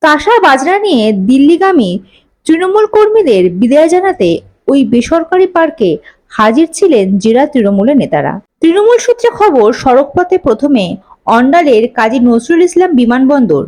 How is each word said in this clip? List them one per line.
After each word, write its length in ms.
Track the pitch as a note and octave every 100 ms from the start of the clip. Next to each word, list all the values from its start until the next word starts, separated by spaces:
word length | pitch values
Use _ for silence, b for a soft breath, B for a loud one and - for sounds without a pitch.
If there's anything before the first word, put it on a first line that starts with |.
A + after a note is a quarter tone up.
তাসা 400 | D#4 D4+ E4+ A#4
বাজনা 380 | F#4 C4+ C4+ G4
নিয়ে 340 | G#4 C#4 G#3+
দিল্লিগামী 880 | G#3 F#3+ C4+ C#4+ E4+ F#4+ F4+ G3+ F#3 b b b _
তৃণমূল 420 | - D#4+ F#4 G4+ G#4+
কর্মীদের 640 | G#4+ G#4+ A4 F4 G3 F3+
বিদায় 380 | F3+ A3+ C#4+ D#4+
জানাতে 520 | F4+ F#4+ F4+ F3 E3+ - _ -
ওই 160 | C#4
বেসরকারি 600 | B3+ A#3+ A#3 E4 E4 F#4 F#4
পার্কে 520 | F4+ E4 D#4+ F#3+ D3+ b b _
হাজির 400 | - G#3+ A#3 E4
ছিলেন 460 | - G4 B3+ F#3+ G3
জেলা 280 | G#3+ A3+ D4
তৃণমূলের 500 | C#4 G3+ G3+ G#3+ C#4+
নেতারা। 440 | D#3+ D3 C#3 E3 - _
তৃণমূল 380 | D#4+ F4+ G#4 A#4+
সূত্রে 320 | - A#4+ A#4+
খবর, 420 | - G#4 C#4 G#3+
সড়কপথে 640 | B3+ C4+ B3 C#4+ - F4+ F#4
প্রথমে 580 | - A3 D4 C4 F3+ F#3+ b b -
অন্ডালের 640 | A3+ B3+ E4+ D#4 A3 A#3+
কাজী 300 | - A3 B3+
নজরুল 440 | A#3+ A#3 A#3 E4
ইসলাম 300 | F4+ F4 F#4
বিমানবন্দর, 720 | C#4 A#3 B3 C4 C#4+ A3+ D3